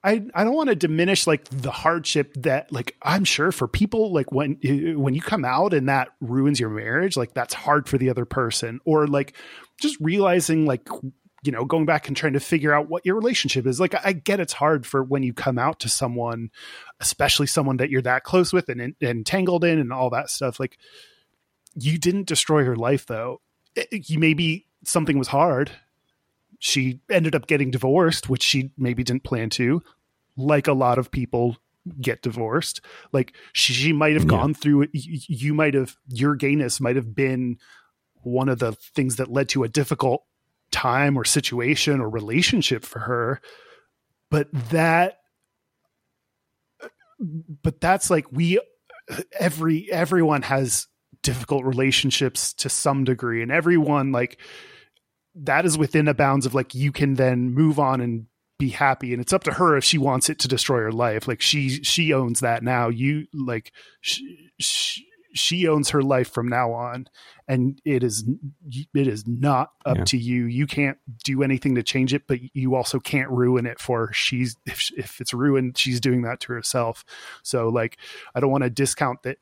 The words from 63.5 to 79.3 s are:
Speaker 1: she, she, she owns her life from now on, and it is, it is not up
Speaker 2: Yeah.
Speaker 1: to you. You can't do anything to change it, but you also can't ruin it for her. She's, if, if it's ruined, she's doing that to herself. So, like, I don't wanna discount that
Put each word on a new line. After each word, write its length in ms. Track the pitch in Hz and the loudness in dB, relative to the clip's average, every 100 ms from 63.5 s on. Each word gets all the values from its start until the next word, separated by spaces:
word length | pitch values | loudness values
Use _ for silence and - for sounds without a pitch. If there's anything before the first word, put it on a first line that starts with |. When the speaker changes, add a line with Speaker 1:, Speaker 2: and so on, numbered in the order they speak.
| 113 - - - _ | -6 -8 -20 -20 _
Speaker 1:
she, 500 | - - 277 339 - _ | -6 -6 -8 -20 -20 _
she, 480 | - - - - 269 _ _ | -4 -2 -4 -8 -14 _ _
she 340 | - - 175 170 | -4 -2 2 2
owns 220 | 151 143 | 2 2
her 120 | 147 | 2
life 300 | 135 131 123 | 2 2 0
from 160 | - 120 | -2 -2
now 240 | 120 120 | -2 -2
on, 340 | 117 120 123 131 _ - - - | -4 -8 -10 -14 _ -20 -20 -2
and 340 | 131 127 139 | 0 0 -2
it 180 | 156 135 | -2 0
is, 220 | 123 104 110 156 143 - 156 123 147 | 0 -2 -4 -6 -8 -16 -12 -12 -4
it 120 | 143 135 | 0 0
is 200 | 107 107 | -2 -6
not 420 | 120 143 131 143 _ | -2 2 2 0 _
up 140 | 143 123 | -2 0
Speaker 2:
Yeah. 60 | |
Speaker 1:
to 140 | 90 127 | 0 -2
you. 280 | 117 123 117 | 0 -2 -2
You 200 | 120 147 | -2 -2
can't 320 | - 139 139 - 113 | 0 -2 -2 -16 -12
do 200 | - 135 | -4 0
anything 320 | 139 131 147 123 | 0 0 0 0
to 60 | |
change 300 | 113 135 131 | 0 0 0
it, 120 | 139 _ | 0 _
but 120 | 127 127 | -6 -4
you 200 | 139 131 | -4 0
also 240 | 131 120 131 | 0 0 -4
can't 320 | - 147 135 | -2 -2 0
ruin 360 | 127 123 127 120 | 2 4 2 0
it 120 | 117 | -8
for 280 | - 117 110 | -4 -2 -2
her. 60 | |
She's, 440 | - - 127 123 113 - | -2 -2 -2 -2 -4 -12
if, 240 | - - - | -6 -6 -6
if 240 | 120 - | -12 -10
it's 140 | - | -8
ruined, 440 | 123 143 135 127 127 | 0 2 2 0 -2
she's 220 | 135 123 | 0 0
doing 220 | 131 123 | 2 0
that 180 | 120 113 | 0 -8
to 120 | - | -8
herself. 520 | 123 - 127 117 113 - - - - | -8 -4 -2 -2 -6 -14 -20 -20 -16
So, 240 | - 127 113 | -6 -2 0
like, 300 | 120 117 - - - - | 0 -2 -8 -20 -20 -10
I 60 | 127 | -2
don't 100 | 135 | 2
wanna 200 | 139 127 | 2 0
discount 520 | 113 135 - 139 123 | 0 -2 0 -4 -4
that 160 | 127 | -10